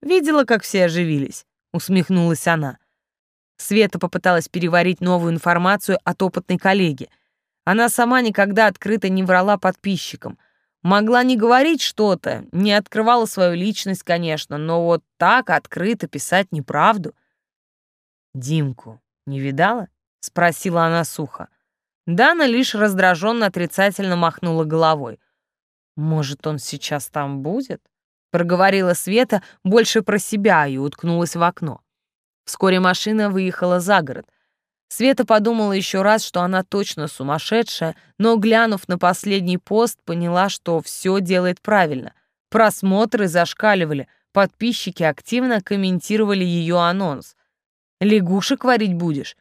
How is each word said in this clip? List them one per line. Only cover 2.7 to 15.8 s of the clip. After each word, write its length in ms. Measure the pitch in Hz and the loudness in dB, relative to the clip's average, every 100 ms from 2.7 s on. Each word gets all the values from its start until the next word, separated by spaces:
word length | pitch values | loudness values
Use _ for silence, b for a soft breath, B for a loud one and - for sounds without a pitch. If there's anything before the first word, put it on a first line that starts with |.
| 123 _ _ _ _ _ _ _ _ | -10 _ _ _ _ _ _ _ _
Света 440 | - 202 208 190 | -2 2 2 0
попыталась 500 | 175 180 185 175 165 | -4 -2 0 0 0
переварить 500 | 175 170 175 175 180 | -4 0 2 2 0
новую 340 | 180 180 170 | 0 0 0
информацию 640 | 165 175 170 180 202 - 185 | -2 0 2 2 0 0 -2
от 180 | - 175 | -2 -2
опытной 360 | 190 180 - 180 | -2 -4 -4 -2
коллеги. 520 | 196 196 180 139 - _ _ _ _ _ | 0 2 0 -2 -10 _ _ _ _ _
Она 240 | - 202 233 | -2 0 0
сама 340 | - 233 254 | 2 2 2
никогда 460 | 240 202 202 202 214 | 0 0 0 4 2
открыто 400 | 185 - 220 190 | 2 -4 -2 0
не 160 | 190 | 0
врала 340 | 185 185 190 202 | 2 2 4 2
подписчикам. 800 | 190 180 - 190 - - - - _ _ _ _ | 0 -4 -4 -6 -6 -14 -16 -16 _ _ _ _
Могла 420 | 175 202 214 247 | 2 2 4 2
не 140 | 247 254 | 2 2
говорить 420 | 226 247 294 311 | 4 4 4 0
что-то, 640 | - - 214 180 - 120 - | -4 -2 0 0 -2 -8 -6
не 220 | 170 202 | -2 2
открывала 540 | 208 208 214 220 240 220 | 2 0 -2 2 2 2
свою 260 | - 180 | 0 0
личность, 480 | 175 190 208 196 185 | 0 -4 -4 -6 -8
конечно, 560 | - 170 170 151 - 147 | -2 -2 -2 -6 -6 -8
но 260 | 156 170 | -2 -2
вот 200 | 170 165 _ _ | 0 0 _ _
так 340 | 175 240 254 | 2 2 2
открыто 560 | 156 - - | -2 -2 -6